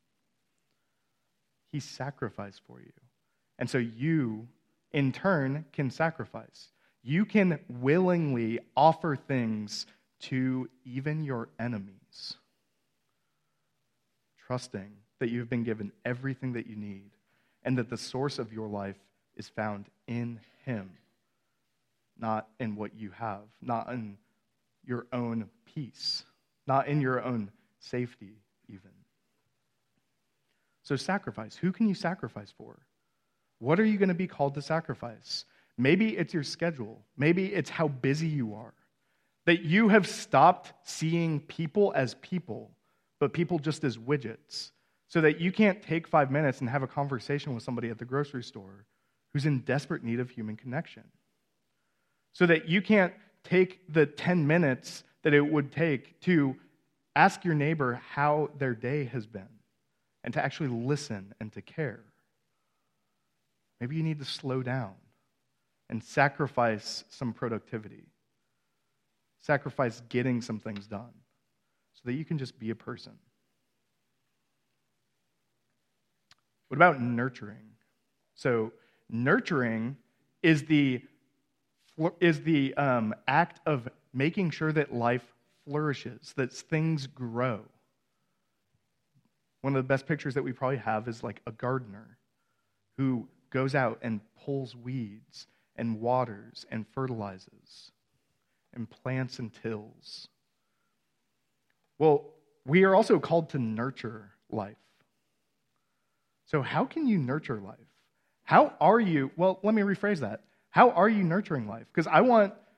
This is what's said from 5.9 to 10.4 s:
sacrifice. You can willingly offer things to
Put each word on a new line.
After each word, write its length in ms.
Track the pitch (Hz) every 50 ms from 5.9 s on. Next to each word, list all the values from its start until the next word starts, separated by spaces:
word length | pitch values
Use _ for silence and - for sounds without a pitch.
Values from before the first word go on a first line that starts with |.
sacrifice. 800 | - - 160 165 - - 113 - - 113 110 - _ - - - _ _ _ _ _ _
You 220 | _ 117 143 180 214
can 340 | 208 - 214 196 180 160 - - -
willingly 920 | 123 120 123 135 151 180 185 185 180 175 165 143 131 120 117 113 117 117 - _ _
offer 400 | 131 143 160 156 - - 165 143
things 680 | 131 - - 139 127 120 113 110 107 107 104 - - - - _ _ _ _ _ _
to 500 | - - 139 131